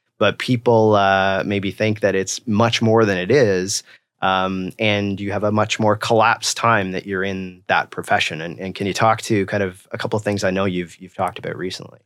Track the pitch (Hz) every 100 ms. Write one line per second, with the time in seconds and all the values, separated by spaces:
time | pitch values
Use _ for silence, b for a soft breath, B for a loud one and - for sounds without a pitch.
0 | _ - 104 - - 123 123 113 110 101
1 | 98 98 98 95 - 101 95 - 107 107
2 | 98 95 95 - - 104 117 - 113 113
3 | 107 92 92 143 107 92 95 - - b
4 | b _ 95 95 95 95 92 - 110 104
5 | 101 98 98 101 104 107 107 - 107 104
6 | - 113 110 - - - 117 110 95 92
7 | 101 95 98 95 92 90 - 87 - -
8 | - 104 - 80 82 64 92 - 101 -
9 | 113 110 - 104 92 104 95 90 - -
10 | - 107 107 101 95 92 98 90 85 -
11 | 92 - 90 - 85 - 90 - - -